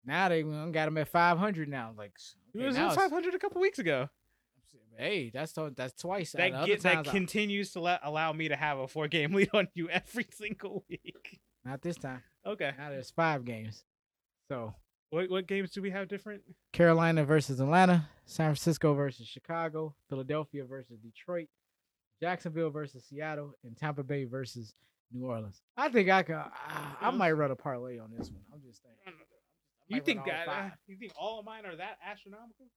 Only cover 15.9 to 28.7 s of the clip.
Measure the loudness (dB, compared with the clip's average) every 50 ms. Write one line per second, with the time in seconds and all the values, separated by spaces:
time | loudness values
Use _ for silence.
15.9 | -4 -6 -6 -6 -8 -10 -10 -12 -14 -14 _ -20 -20 _ _ _ 6 8 8 10
16.9 | 10 8 6 6 6 4 6 6 4 4 4 2 0 0 2 6 8 8 10 10
17.9 | 8 6 4 0 -10 _ _ -10 -2 0 2 2 2 2 2 2 2 4 4 4
18.9 | 4 4 2 -2 -2 -8 -16 -16 -16 -18 _ -6 -4 -2 -2 -2 -4 -6 -8 -8
19.9 | -10 _ _ _ -6 -6 -4 -2 -2 -2 -2 -4 -8 -10 -10 -10 -12 -14 -14 _
20.9 | -20 -20 -20 -20 _ -16 -10 -6 -6 -6 -6 -8 _ _ _ _ _ _ _ _
21.9 | _ _ _ _ _ _ -2 -2 -2 -2 -4 -6 -2 0 -2 -2 -2 -6 -8 -10
22.9 | -12 -18 _ _ -10 -8 -6 -6 -6 -6 -8 -10 -14 _ -18 -18 -12 -6 -4 -4
23.9 | -4 -4 -4 -2 -2 -2 -2 -4 -6 -8 -8 -8 -10 -12 -14 -14 _ _ _ _
24.9 | _ _ _ _ -10 -8 -6 -4 -6 -6 -6 -10 -14 _ _ _ _ -2 -2 4
25.9 | 4 4 6 8 6 6 4 2 -4 -6 -8 -10 -12 -14 -12 -10 -10 -10 -10 -10
26.9 | -8 -2 -2 0 2 4 4 4 6 4 2 0 0 -4 -4 -6 -6 -6 -6 -10
27.9 | -12 -12 -14 -14 -12 -12 -10 -10 -12 -18 -18 -20 -20 -20 -20 -20